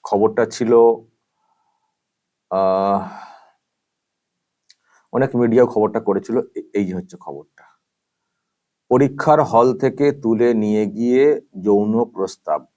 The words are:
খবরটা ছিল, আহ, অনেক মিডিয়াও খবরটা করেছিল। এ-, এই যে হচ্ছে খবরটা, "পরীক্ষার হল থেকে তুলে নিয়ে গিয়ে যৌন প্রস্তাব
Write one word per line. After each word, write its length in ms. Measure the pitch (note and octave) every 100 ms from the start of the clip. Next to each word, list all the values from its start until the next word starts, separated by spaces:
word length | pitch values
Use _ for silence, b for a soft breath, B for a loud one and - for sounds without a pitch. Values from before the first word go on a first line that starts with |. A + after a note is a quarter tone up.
খবরটা 420 | - G#2 G#2+ G#2+ A2
ছিল, 260 | - A#2 A#2 A#2 A2+ - _ _ _ _ _ _ _ _ _ _ _ _ _ _
আহ, 500 | F#2+ F#2+ F#2+ G2 G2 F#2 B B B B B _ _ _ _ _ _ _ _ _ _ _ _ _ _ _
অনেক 180 | B2 C3+ B2
মিডিয়াও 300 | A#2+ A#2 A#2+
খবরটা 340 | G#2+ G#2+ -
করেছিল। 360 | - G2 - A#2+ -
এ-, 140 | G#2 -
এই 120 | G2+ F#2+
যে 80 |
হচ্ছে 220 | F2+ F2+ F2
খবরটা, 480 | - C#2+ - _ _ _ _ _ _ _ _ _ _ _ _ _ _
"পরীক্ষার 540 | B2+ C#3 C#3 - D3+
হল 260 | - A2+ B2+ B2
থেকে 280 | C3+ C3 C#3+
তুলে 360 | C#3 A2+ A2 A#2+
নিয়ে 320 | A2+ G#2+ G#2+ G#2
গিয়ে 540 | G#2 A#2+ B2+ C#3+ C#3+ _ G2
যৌন 440 | G2 G2+ G#2 A2+
প্রস্তাব 560 | A#2 F2+ F#2+ - - D2+ -